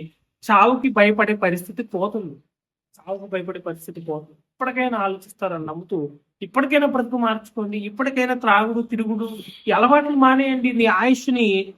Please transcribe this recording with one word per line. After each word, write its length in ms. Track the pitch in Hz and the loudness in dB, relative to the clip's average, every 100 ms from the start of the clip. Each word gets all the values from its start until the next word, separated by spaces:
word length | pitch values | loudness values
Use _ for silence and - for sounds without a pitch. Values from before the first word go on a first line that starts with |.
| 160 _ _ _ | -6 _ _ _
చావుకి 460 | - 208 220 254 262 | 2 6 6 4 0
భయపడే 460 | 214 208 214 208 208 | 4 4 4 0 2
పరిస్థితి 480 | 185 175 - 208 | 0 -2 -6 -12
పోతుంది, 520 | 226 185 202 220 175 135 _ _ _ _ _ _ | -8 -4 -4 -4 -10 -14 _ _ _ _ _ _
చావుకు 320 | - 196 196 | -12 -10 -8
భయపడే 320 | 185 175 180 | -8 -8 -10
పరిస్థితి 400 | 180 165 - 170 | -10 -12 -14 -14
పోతుంది. 360 | 165 156 156 _ _ | -10 -10 -10 _ _
ఇప్పటికైనా 460 | - 254 247 254 226 | -8 -6 -2 -2 -2
ఆలోచిస్తారని 680 | 196 190 - - 190 165 156 | -4 -4 -12 -8 -6 -6 -8
నమ్ముతూ, 340 | 160 185 180 143 - _ - | -10 -6 -6 -6 -10 _ -16
ఇప్పటికైనా 460 | 190 262 277 285 285 | -6 -2 2 2 2
బ్రతుకు 300 | 254 240 247 | 0 -2 -2
మార్చుకోండి, 600 | 226 220 - - 202 208 | -2 -2 -8 -10 -8 -6
ఇప్పటికైనా 580 | 208 208 262 262 247 247 | -8 -4 -4 -2 -2 0
త్రాగుడు, 460 | 240 202 220 233 | 4 4 4 -2
తిరుగుడు, 480 | 233 226 214 214 226 214 - - - | -4 -4 -4 -4 -6 -10 -18 -10 0
ఈ 60 | |
అలవాట్లు 460 | 190 247 294 294 277 | 2 6 4 4 4
మానేయండి. 520 | 262 262 269 262 247 | 4 4 2 0 0
మీ 140 | 233 220 | 2 2
ఆయుష్ని, 540 | 190 247 247 - 247 220 190 190 | 4 2 2 0 0 2 0 -2